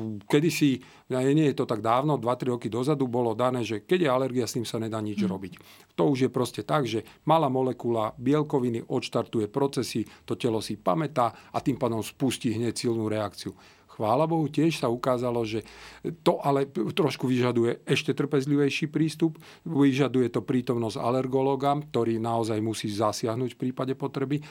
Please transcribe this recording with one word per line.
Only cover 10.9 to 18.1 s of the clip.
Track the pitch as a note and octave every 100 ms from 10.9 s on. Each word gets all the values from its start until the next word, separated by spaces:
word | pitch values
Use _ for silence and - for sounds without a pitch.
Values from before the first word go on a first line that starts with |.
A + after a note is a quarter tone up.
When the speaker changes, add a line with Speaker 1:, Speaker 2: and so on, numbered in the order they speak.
| E3 D3 C#3+ A#2 - -
Speaker 1:
a | -
tým | - A#2+
pádom | B2 A2+
spustí | G#2 - C3 - B2
hneď | G#2+ A#2 -
silnú | B2 A2+ G#2+
reakciu. | G#2+ G2+ - G2+ - - - _
Chvála | - G#2+ B2+ D#3+
Bohu, | E3 C#3+
tiež | D3 D#3+ D#3
sa | B2
ukázalo, | A#2+ C3 B2 B2 A#2+ A2
že | A2 - - - - - E3
to | - -
ale | C#3+ C#3 C#3
trošku | - G3+ E3+ D3 - B2+
vyžaduje | B2+ B2 A#2+ A#2 - -
ešte | C#3+
trpezlivejší | -